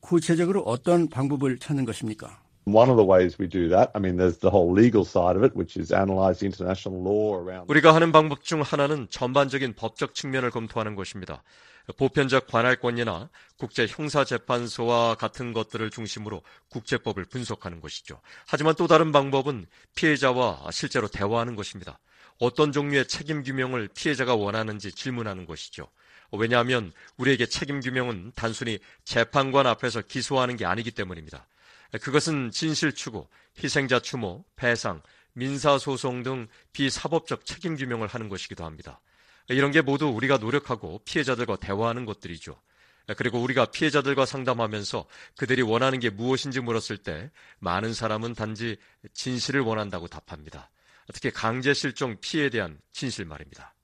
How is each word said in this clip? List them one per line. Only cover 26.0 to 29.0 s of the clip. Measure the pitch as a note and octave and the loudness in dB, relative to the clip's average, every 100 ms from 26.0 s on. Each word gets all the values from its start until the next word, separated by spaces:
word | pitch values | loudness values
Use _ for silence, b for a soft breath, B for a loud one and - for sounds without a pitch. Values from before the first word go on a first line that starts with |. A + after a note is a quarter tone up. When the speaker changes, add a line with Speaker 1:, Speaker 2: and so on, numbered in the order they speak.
| b b b | b b b
Speaker 3:
왜냐하면 | G2+ A2+ B2 A#2+ B2+ G2 - b _ | -2 2 2 2 0 -2 -14 b _
우리에게 | B2+ C3 A#2 | 0 2 0
책임 | - C#3 C#3+ | -2 -6 -6
규명은 | B2+ B2+ B2 G#2+ F#2 - | -4 -4 -4 -6 -12 -6
단순히 | A#2 A2 A#2+ G#2 b b | -6 -6 -6 -8 b b